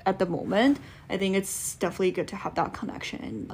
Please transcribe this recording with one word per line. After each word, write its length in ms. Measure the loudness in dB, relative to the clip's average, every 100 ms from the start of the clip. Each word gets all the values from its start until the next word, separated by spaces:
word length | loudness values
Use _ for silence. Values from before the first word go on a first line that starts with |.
| 0
at 120 | 2
the 60 |
moment, 540 | 0 0 2 4 6 4 -2 -18 -4
I 80 | 0
think 180 | 2 2
it's 380 | 0 -6 -6
definitely 380 | -2 -2 2 2
good 160 | 2 -4
to 80 | -4
have 180 | -4
that 180 | 0 0
connection. 800 | -2 -6 -6 -8 -8 -6 -6 -8